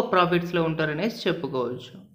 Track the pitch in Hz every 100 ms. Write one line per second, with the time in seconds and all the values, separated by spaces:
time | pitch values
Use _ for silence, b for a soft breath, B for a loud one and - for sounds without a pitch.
0 | 240 185 175 175 170 175 160 156 156 151
1 | 214 - 196 160 - 131 120 127 - -
2 | -